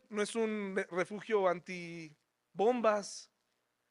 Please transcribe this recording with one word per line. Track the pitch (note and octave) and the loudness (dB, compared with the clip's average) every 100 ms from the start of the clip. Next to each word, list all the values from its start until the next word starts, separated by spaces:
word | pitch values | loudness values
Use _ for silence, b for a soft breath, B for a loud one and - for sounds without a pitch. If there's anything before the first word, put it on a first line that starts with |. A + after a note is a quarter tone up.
| - | -6
no | G#3 | -4
es | G3+ A#3 | -2 0
un | A3 G#3+ G3 G3 | 0 -2 -2 -4
re-, | - | -2
refugio | F3 E3+ G3+ - G#3 F#3 | -2 -2 -4 0 2 4
antibombas. | E3+ E3 F3+ E3+ E3+ D#3 D3+ _ _ _ E3+ G#3+ B3 A3 G#3 - - - _ _ _ _ _ _ | 2 -4 -10 -10 -10 -14 -18 _ _ _ 2 2 4 4 2 -2 -12 -16 _ _ _ _ _ _